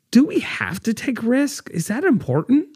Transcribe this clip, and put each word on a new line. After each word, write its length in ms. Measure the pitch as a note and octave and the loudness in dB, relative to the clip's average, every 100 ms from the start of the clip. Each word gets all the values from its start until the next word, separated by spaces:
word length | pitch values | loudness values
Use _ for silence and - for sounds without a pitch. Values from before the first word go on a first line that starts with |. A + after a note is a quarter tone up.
| - | 2
do 140 | A#3+ D4 | 4 4
we 140 | F4 | 2
have 420 | - - F#2 F#3 | -4 -6 -6 -6
to 120 | A3 | -6
take 300 | A3+ - A#3 | -4 -4 -4
risk? 460 | A3+ C4 C#4+ - - | 0 0 0 -4 -10
Is 160 | F3 D#3+ | -6 -4
that 160 | A3 | -2
important? 640 | F#4 G#3 - C3+ E3 C#4 F4 | 2 2 0 -2 2 0 0